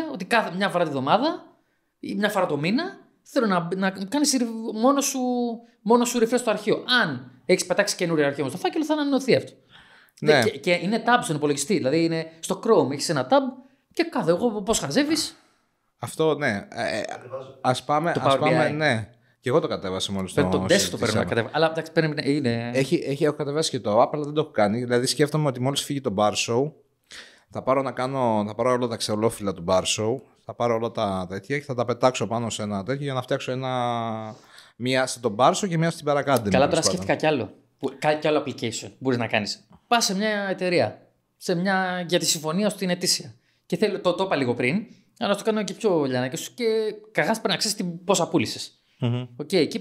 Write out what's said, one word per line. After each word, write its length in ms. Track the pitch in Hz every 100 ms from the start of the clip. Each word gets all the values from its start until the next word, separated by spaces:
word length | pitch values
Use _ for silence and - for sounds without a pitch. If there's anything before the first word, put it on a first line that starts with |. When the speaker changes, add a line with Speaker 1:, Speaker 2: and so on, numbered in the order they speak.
| 320
Speaker 1:
ότι 120 | 208 185
κάθε, 300 | 226 - 175
μια 140 | 196
φορά 140 | 175
τη 60 | 165
βδομάδα 540 | 139 131 190 294 359 - _ _ _ _ _
ή 160 | - 196
μια 140 | 202
φορά 160 | - 180
το 120 | 143
μήνα 260 | 160 240 359 - - _
θέλω 240 | - 285 226
να, 220 | 180 170 185
να 140 | 190
κάνεις 480 | 190 196 294 294 262
re-, 340 | 233 226 226 214
μόνο 200 | 240 277
σου, 180 | 269 262 247 247 240 226 - _
μόνο 240 | 202 240 240
σου 140 | 247
refresh 220 | 226 247
το 80 | 226
αρχείο. 320 | 202 220 - - 247
Αν 280 | 185 123 - - -
έχεις 200 | 180 -
πετάξει 300 | 185 202 -
καινούριο 300 | 175 160 143
αρχείο 240 | 131 135
στο 80 | 180
φάκελο, 280 | 370 339 302
θα 80 |
ανανεωθεί 420 | 302 285 269 269 139
αυτό. 160 | - - _ - - - _ -
Speaker 2:
Ναι. 220 | 147 147
Speaker 1:
Και, 60 | -
και 220 | - 185 175
είναι 220 | 175 226 233
tab 140 | 240
στον 140 | - 151
υπολογιστή, 380 | 147 139 -
δηλαδή 300 | 190 123 160
είναι 280 | 165 160 160 -
στο 200 | - 190
Chrome, 280 | 220 202 131
έχεις 180 | 147 -
ένα 180 | 151 127
tab 380 | 277 262 - - _ _
και 100 | -
κάθε, 280 | 339 269 165
εγώ 300 | 175 240 208
πώς 180 | 202 214
χαζεύεις. 560 | 156 170 294 320 - - _ _ _ _ _ _
Speaker 2:
Αυτό, 360 | 120 - 160 143
ναι. 300 | 143 101 - -
Ε, 220 | 113 110
ε, 20 |
Speaker 3:
Κατεβάζω. 560 | - - - - - -
Speaker 2:
ας 220 | 123 127
πάμε, 280 | - 151 170
Speaker 1:
Το 100 | 151
Speaker 2:
ας 100 | 143 135
Speaker 1:
Power 40 |
Speaker 2:
πάμε, 280 | 151 160 151
Speaker 1:
B 20 |
I. 20 | 147
Speaker 2:
ναι. 340 | 151 113 107 _ _ _
Και 100 | 127
εγώ 100 | 147
το 80 | 156
κατέβασα 440 | 95 92 92 -
μόλις 220 | 98 92
Speaker 1:
Πρέπει 160 | - 92
Speaker 2:
το 80 | 92
Speaker 1:
το 60 |
desktop 40 | 92
πρέπει 60 |
να 60 | 101
Speaker 2:
συζητήσαμε. 460 | - - 117 110 -
Speaker 1:
κατεβα-, 240 | 113 113 147
αλλά 140 | 160
εντάξει, 200 | 160 156
πρέπει 240 | 170 160 147
να 140 | 139
είναι 400 | 147 123 117 120
Speaker 2:
Έχει, 300 | 123 135 165 123
έχει, 160 | 135
έχω 120 | 147 143
κατεβάσει 340 | 143 147 156
και 100 | 131
το 220 | 107 104
app, 80 | 131
αλλά 100 | 151
δεν 100 | 147
το 80 | 151
έχω 80 | 147
κάνει. 280 | - 104 113
Δηλαδή, 260 | 120 123 127
σκέφτομαι 420 | - 147 156 151
ότι 120 | 123
μόλις 200 | 127 139
φύγει 180 | - 143
το 120 | 131 98
Bar 140 | 104 95 -
Show, 240 | 117 147 - _ _ - - - - _
θα 120 | 95
πάρω 180 | 90 135
να 100 | 135
κάνω, 520 | 120 127 135 120 107 104
θα 80 | 107
πάρω 160 | 127
όλα 160 | 123 123
τα 80 | 107
ξελόφυλλα 580 | - 107 113 113 101
του 100 | 85 85
Bar 140 | 92
Show, 320 | 87 - 110 135 - _ -
θα 80 | 107
πάρω 200 | 120 113
όλα 160 | 113
τα 340 | 117 104 95 90
τέτοια 280 | 98 - 143
και 60 | 143
θα 80 |
τα 120 | 120 113
πετάξω 420 | 117 131 127 107
πάνω 220 | 117 113
σε 120 | 104
ένα 200 | 104 101
τέτοιο 200 | 95 139
για 100 | 143
να 80 | 131
φτιάξω 300 | - 139 -
ένα, 200 | 127 131 127 120 117 113 110 110 107 - - - -
μία 300 | 123 131 131
στον 280 | - 117 104
Bar 140 | 135
Show 140 | 185 202
και 100 | 165
μία 120 | 165
στην 160 | 165 147
Paracademy, 160 | 143
Speaker 1:
Καλά, 180 | 139 131
Speaker 2:
τέλος 60 | 104
Speaker 1:
τώρα 160 | 127 143
Speaker 2:
πάντων. 160 | 160
Speaker 1:
σκέφτηκα 320 | - 92 - 143
κι 100 | 156
άλλο. 280 | 143 101 - _ _
Που, 160 | 135 -
κα-, 140 | 151
κι 140 | 151 156
άλλο 160 | 151 135
application 440 | 113 117 - 110 -
μπορείς 200 | 131 120
να 80 | 113
κάνεις. 400 | 113 101 - _ - -
Πας 180 | 233 226
σε 100 | 190
μια 320 | 214 208 202
εταιρεία, 580 | 190 180 170 107 - _ _ _ _
σε 180 | - 175
μια... 500 | 190 190 185 180 175
για 120 | 175
τη 60 | 156
συμφωνία 440 | 160 151 175 208
στην 200 | 208 185
ετήσια. 440 | 175 190 - 151 - _ _ -
Και 120 | 175
θέλω, 220 | 208 196
το, 120 | 180
το 100 | 170
είπα 120 | 190 156
λίγο 180 | 123
πριν, 320 | 120 123 190 - - _ -
αλλά 100 | 208
να 40 | 196
το 60 |
κάνω 200 | 226 214
και 100 | 202
πιο 300 | 196 214 170
λιανάκι 320 | 139 127 131 127
σου 160 | -
και 120 | - 226 220 214 214 -
καγάς 260 | - 156 220
πρέπει 100 | 220
να 60 | 160
ξέρεις 200 | 220 -
τι, 60 |
πόσα 440 | 180 170 - 185 160
πούλησες. 520 | 160 107 - - _ _ -
Speaker 2:
Μμμ. 240 | 120 120 123 -
Speaker 1:
Οκ, 100 | 147
και 320 | 190 143 226